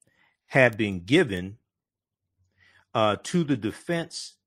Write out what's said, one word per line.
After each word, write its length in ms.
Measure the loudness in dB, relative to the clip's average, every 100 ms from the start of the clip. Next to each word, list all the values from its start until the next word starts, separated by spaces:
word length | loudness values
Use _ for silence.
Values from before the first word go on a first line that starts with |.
| _ _ _ _ _
had 260 | 4 4 4
been 220 | -2 -4
given, 580 | 2 2 2 -2 -8 -14 _ _ _ _ _ _ _ _ _ _ _ _ _
uh, 220 | 0 2 0
to 220 | -2 -2
the 120 | 0 -2
defense, 800 | -4 -8 -6 -6 -6 -12 -16 -20